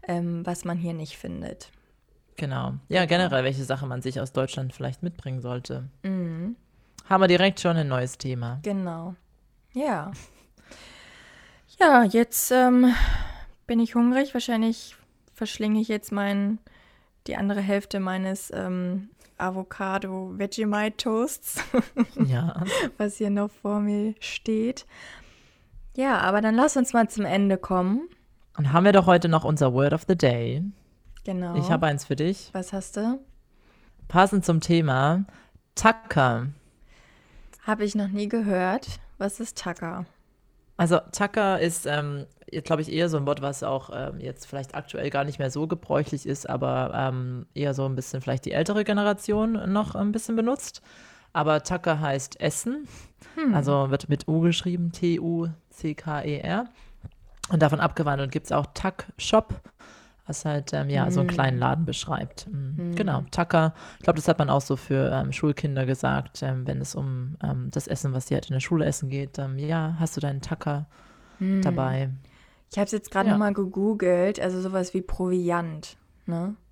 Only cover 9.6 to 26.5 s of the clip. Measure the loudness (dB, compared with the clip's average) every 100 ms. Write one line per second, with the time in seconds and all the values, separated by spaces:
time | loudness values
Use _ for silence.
9.6 | _ -4 -2 -2 -6 -14 -18 _ _ _
10.6 | -20 -20 -20 -20 -20 -20 -20 -20 -20 _
11.6 | _ 4 8 10 8 4 2 0 2 6
12.6 | 8 8 8 6 4 2 -2 -8 -16 -18
13.6 | -2 0 2 4 4 4 0 -2 -2 0
14.6 | 0 -2 -10 -20 _ _ _ -10 -8 -4
15.6 | 0 2 0 -4 -2 -2 0 0 0 -2
16.6 | -8 -20 _ _ _ _ -8 -2 -2 0
17.6 | 0 0 -2 -4 -4 -2 -4 -6 -8 -8
18.6 | -4 -4 -4 -6 -8 _ -20 -6 -6 -6
19.6 | -10 -8 -4 -4 -4 -8 -8 -6 -6 -2
20.6 | -2 0 -2 -2 -2 0 -2 -4 -10 -10
21.6 | 0 0 0 -2 -2 2 2 2 0 -2
22.6 | -2 0 -2 -2 -4 0 0 0 -2 -4
23.6 | -2 0 0 0 -2 -4 -10 -6 -2 0
24.6 | 0 -4 -14 -20 -20 -20 -20 -20 _ _
25.6 | _ -20 -12 -2 0 2 2 2 2